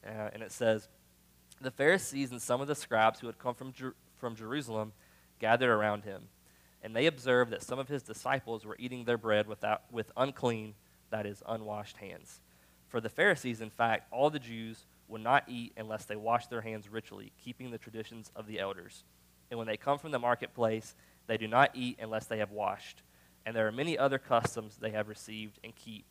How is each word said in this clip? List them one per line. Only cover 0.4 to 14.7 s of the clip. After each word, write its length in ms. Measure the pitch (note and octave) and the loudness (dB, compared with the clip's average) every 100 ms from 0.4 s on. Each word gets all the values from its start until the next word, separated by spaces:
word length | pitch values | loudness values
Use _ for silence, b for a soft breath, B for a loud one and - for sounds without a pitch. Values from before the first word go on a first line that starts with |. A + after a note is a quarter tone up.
it 100 | A2 | -12
says, 360 | - A#2 A2 - _ _ _ _ _ _ - | 0 4 4 2 _ _ _ _ _ _ -10
"The 120 | C3 | -10
Pharisees 580 | - C#3+ F3 - C#3 C3+ | 2 6 6 2 -4 -4
and 100 | A#2+ | -4
some 200 | - B2 | 0 0
of 80 | C#3 | 0
the 80 | D3 | -4
scribes 420 | - A2+ A2 A2 | 0 6 6 6
who 80 | A#2+ | -10
had 120 | A2 | -6
come 180 | B2 A#2+ | -6 -6
from 160 | C3 | -10
Jer-, 240 | B2+ C3 - _ _ | -10 -10 -10 _ _
from 200 | B2 A2 | -8 -8
Jerusalem 560 | A2 C#3+ A#2+ A2 G#2+ G#2 b b b _ | -6 -6 -4 -4 -4 -10 b b b _
gathered 300 | A2 A#2+ B2+ | 4 6 8
around 340 | A2 G#2+ G#2 | 6 4 0
him, 240 | G#2 G2 A2 _ _ b b b | -6 -12 -14 _ _ b b b
and 100 | - | -6
they 120 | A2+ D3+ | 2 2
observed 440 | C#3+ B2 B2 B2 | 2 4 4 4
that 140 | G#2 | 0
some 160 | - B2 | -6 -6
of 80 | C3 | -4
his 160 | C#3+ | -6
disciples 600 | - A2 B2+ C3+ A#2 A2+ | -6 -8 -2 -2 -2 -8
were 120 | G#2+ A2 | -8 -10
eating 260 | B2 B2 | -8 -6
their 140 | A#2 A#2 | 0 0
bread 300 | A2+ G#2 G#2+ | 4 4 4
without, 340 | G#2+ G#2+ G#2+ - | -2 -2 -2 -2
with 220 | A#2+ G#2+ - | -6 -6 0
unclean, 600 | C3+ C3+ B2+ A2+ G#2+ G2+ b b _ | 0 2 -2 0 -6 -14 b b _
that 160 | G#2+ G#2 | -4 -4
is, 160 | G2+ - | -8 -6
unwashed 480 | A2+ G#2+ G#2 G#2 - | -6 -4 -8 -8 -12
hands. 440 | G2 E2+ - - _ b b b _ | -14 -14 -16 -20 _ b b b _
For 140 | A#2+ | -4
the 80 | A2+ | -4
Pharisees, 520 | - F#3+ E3 B2+ A2+ | 2 4 4 -2 -6
in 100 | A2 | -8
fact, 360 | - A#2 A2 - | 0 2 2 -2
all 180 | A#2+ C#3+ | 2 2
the 80 | D3+ | 2
Jews 480 | A#2 A2+ A2+ | -8 -10 -10